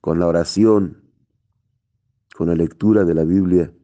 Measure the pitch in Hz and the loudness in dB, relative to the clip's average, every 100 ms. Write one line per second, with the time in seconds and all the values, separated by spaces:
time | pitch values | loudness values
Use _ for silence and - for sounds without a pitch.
0 | - 82 87 82 82 - 110 107 92 - | -4 -2 0 0 -4 0 2 2 0 -10
1 | _ _ _ _ _ _ _ _ _ _ | _ _ _ _ _ _ _ _ _ _
2 | _ _ _ - 82 82 82 - 104 107 | _ _ _ -8 -4 -2 -4 -2 0 2
3 | 90 80 80 95 90 90 80 - | 2 0 0 0 2 0 -2 -10